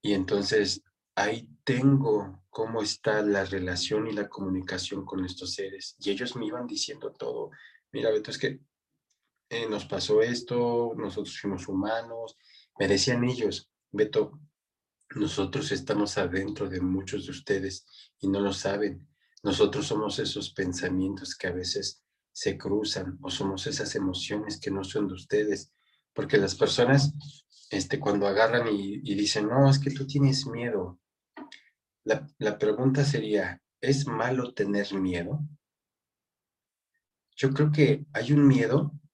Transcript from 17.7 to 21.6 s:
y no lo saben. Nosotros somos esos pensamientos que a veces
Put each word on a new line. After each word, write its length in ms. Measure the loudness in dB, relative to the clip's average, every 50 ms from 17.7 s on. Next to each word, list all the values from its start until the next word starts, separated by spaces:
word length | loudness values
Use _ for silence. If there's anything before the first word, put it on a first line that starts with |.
| -8 -10 _ _ -20 -20 -20 _ _ _
y 100 | -2 0
no 120 | 0 2
lo 120 | 2 0 0
saben. 560 | 0 -2 -2 0 0 0 -2 -2 -6 -16 _ _ _ _ _ _ -6 -2
Nosotros 440 | -2 4 4 4 4 4 -2 -2
somos 320 | -2 -2 -2 -2 -2 -2 -4
esos 340 | -4 -4 -4 -6 -8 -8 -6
pensamientos 840 | -4 -4 -4 -4 -4 -4 -2 0 0 -2 -2 -4 -6 -8 -12 -10
que 100 | -6 -6
a 60 | -4 -4
veces 500 | -4